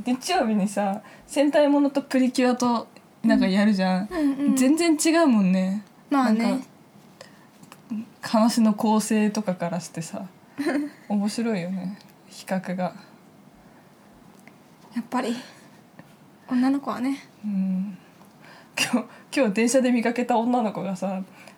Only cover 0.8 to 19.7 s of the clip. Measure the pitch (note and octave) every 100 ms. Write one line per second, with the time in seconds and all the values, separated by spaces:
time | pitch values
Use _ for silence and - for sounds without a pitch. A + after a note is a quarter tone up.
0.8 | G3+ G3+ - - - D4 D4 D#4 C#4+ C#4+
1.8 | C#4 C#4 C#4 C4 B3+ B3+ B3 A#3+ B3 A#3
2.8 | - - - - A3+ A3 B3 F#3+ G#3+ F#3+
3.8 | F#3 F#3 G#3 F4+ C#4+ C4+ C#4+ C4 C4 D#4+
4.8 | E4+ D4+ E4 E4 D#4+ G#3+ F#3 F#3+ F#3 G#3
5.8 | - - - C#4 A3 A3 A#3 - - -
6.8 | - - - - - - - - - -
7.8 | - A3 - - - A3+ A3+ A#3 A3 G#3
8.8 | G#3+ G#3+ G#3+ G#3+ G#3+ G#3+ G#3 F3+ E3+ F3
9.8 | - E3 D#3+ G3 F#3+ - - - D4 C#4+
10.8 | D4 - - G#3 G#3 A#3+ A#3 G3+ F3 F#3+
11.8 | F#3 G#3 - - - - - F#3+ F#3 F#3
12.8 | F3+ - - - - - - - - -
13.8 | - - - - - - - - - -
14.8 | - A#3+ - B3+ A3+ A#3+ - - - -
15.8 | - - - - - - - B3 C4 C#4
16.8 | - G#3+ C4 C#4 - - G#3 F#3+ F#3+ F#3
17.8 | G3+ F3+ - - - - - - - -
18.8 | - A#3+ - - - D4 A#3+ G3+ A#3